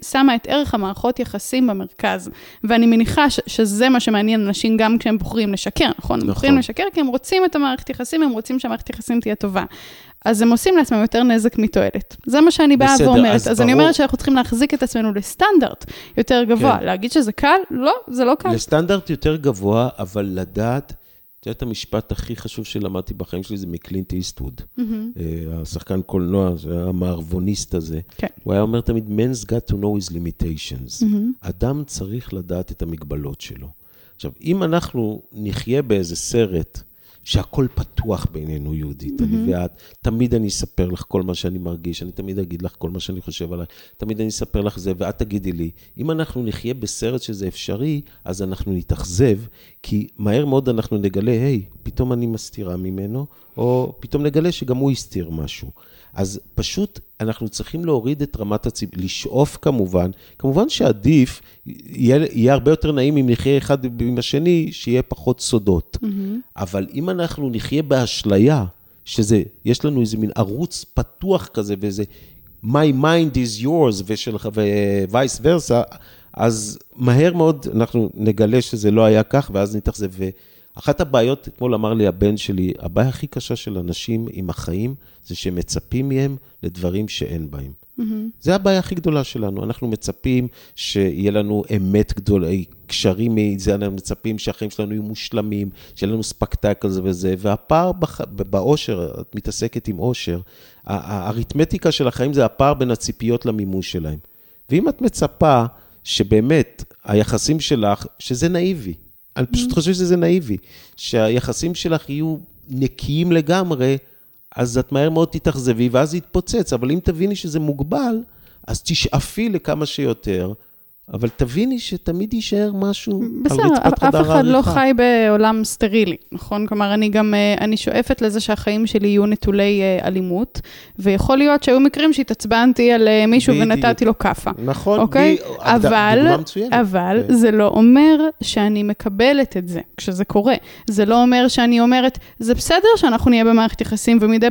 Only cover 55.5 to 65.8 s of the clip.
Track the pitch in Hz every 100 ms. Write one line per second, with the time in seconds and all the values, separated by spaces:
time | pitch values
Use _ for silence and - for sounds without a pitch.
55.5 | - 67 - _ _ _ - 95 98 -
56.5 | - 110 - 202 - - - 110 110 110
57.5 | - 110 160 170 139 113 147 143 - 101
58.5 | 104 117 - 98 87 92 - - 120 147
59.5 | - 156 131 92 90 90 - - - 135
60.5 | 139 262 - - 107 110 156 127 - -
61.5 | _ - - - - 120 139 156 120 117
62.5 | 139 123 156 156 147 135 151 127 117 135
63.5 | 139 - 139 127 117 117 123 120 139 170
64.5 | 170 156 - - 120 - - - 123 -
65.5 | 120 98 87